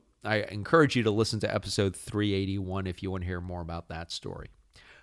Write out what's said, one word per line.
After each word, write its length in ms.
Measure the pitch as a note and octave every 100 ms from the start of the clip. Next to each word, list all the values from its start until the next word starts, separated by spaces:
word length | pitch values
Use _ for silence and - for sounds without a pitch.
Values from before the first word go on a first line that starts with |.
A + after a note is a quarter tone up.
| - _
I 180 | G#2+ G#2+
encourage 540 | - G#2 G2+ D#3+ D3 B2+
you 60 |
to 80 | A2
listen 280 | G#2 A2 G#2+
to 120 | -
episode 440 | G#2+ G2 - G2 F#2
three 380 | - G#2 G#2
eighty-one 520 | G2 G2 G2 F#2 F#2+ F#2+
if 160 | F2
you 80 | F#2+
want 140 | F#2
to 40 | F2+
hear 140 | F2+
more 200 | F2+ F2+
about 260 | E2 E2+ -
that 220 | E2 E2+
story. 380 | - - - - - _ - - -